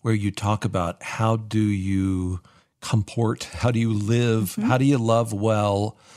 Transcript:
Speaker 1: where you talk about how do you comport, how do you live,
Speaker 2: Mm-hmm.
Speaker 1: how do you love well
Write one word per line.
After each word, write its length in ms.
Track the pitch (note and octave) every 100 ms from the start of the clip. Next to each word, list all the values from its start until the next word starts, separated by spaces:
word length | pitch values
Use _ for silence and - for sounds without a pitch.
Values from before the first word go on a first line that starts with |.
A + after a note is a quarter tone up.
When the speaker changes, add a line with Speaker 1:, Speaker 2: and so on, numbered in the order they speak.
Speaker 1:
where 140 | A#2
you 180 | A2 G2+
talk 320 | - G#2 G#2+
about 360 | G#2+ F#2+ F2 -
how 360 | - - A2+ A2+
do 240 | G#2+ A2
you 800 | G#2 G2+ F#2+ F#2+ F#2+ F#2 F#2 F2+ - _ _ _
comport, 640 | - A2+ F#2+ A#2+ A2+ C3
how 260 | - - B2
do 80 | A2+
you 140 | A2+
live, 640 | G#2+ G2+ A#2+ A#2+ A2 F#2 -
Speaker 2:
Mm-hmm. 60 |
Speaker 1:
how 160 | A2+ B2+
do 60 |
you 140 | C#3 C3+
love 340 | A2+ A2+ A2+
well 640 | G2+ A2 G#2+ G#2 G2+ G#2+ - -